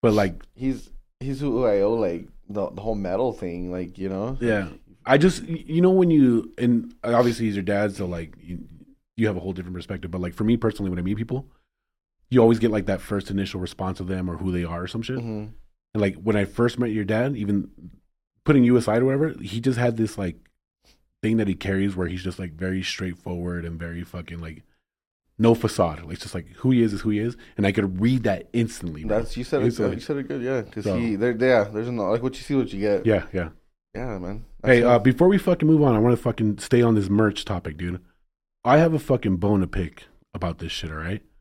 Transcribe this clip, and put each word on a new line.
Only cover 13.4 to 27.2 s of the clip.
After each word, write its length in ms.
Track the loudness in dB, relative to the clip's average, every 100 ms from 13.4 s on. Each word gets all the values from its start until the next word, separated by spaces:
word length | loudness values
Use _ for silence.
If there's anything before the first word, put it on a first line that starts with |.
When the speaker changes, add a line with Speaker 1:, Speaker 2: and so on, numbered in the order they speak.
| -4 -6
Speaker 1:
response 400 | -8 -6 -6 -6
of 80 | -6
them 220 | -4 -4
or 80 | -4
who 140 | -4
they 120 | -2
are 200 | -4 -6
or 40 | -8
some 140 | -8
shit. 160 | -6 -6
Speaker 2:
Mm-hmm. 280 | -6 -8 -10 -16 -20 _ _
Speaker 1:
And, 80 | 0
like, 140 | 0 0
when 200 | 0 0
I 100 | 0
first 340 | 2 0 2
met 120 | -2
your 120 | -2 0
dad, 300 | 0 0 -2
even 340 | -2 -2 -2 -12 -20 -20 _ _ _ _ 4
putting 180 | 6
you 140 | 6 6
aside 240 | 4 2
or 40 | 2
whatever, 240 | 2 -2 -4
he 180 | -8 -4
just 180 | -2 2
had 200 | 0 2
this, 200 | -2 -2
like, 200 | -6 -6 _ _ _ _ _ _ _ _
thing 160 | 0 0
that 100 | 0
he 60 | -2
carries 400 | -2 0 0 -2
where 120 | -4
he's 160 | -4
just, 160 | -8 -8
like, 140 | -10
very 280 | -8 -4 -4
straightforward 840 | -4 -6 -8 -8 -10 -8 -6 -6 -8
and 120 | -10
very 240 | -10 -10
fucking, 360 | -12 -12 -12 -12
like, 240 | -14 -16 -20 _ _ _ _ _ _ _
no 140 | 4 6
facade. 480 | 2 2 0 0
Like, 100 | -12
it's 80 | -12
just, 140 | -10 -10
like, 120 | -12 -6
who 140 | 0
he 100 | 2
is 100 | 2
is 80 | 0
who 80 | -2
he 100 |
is. 160 | -2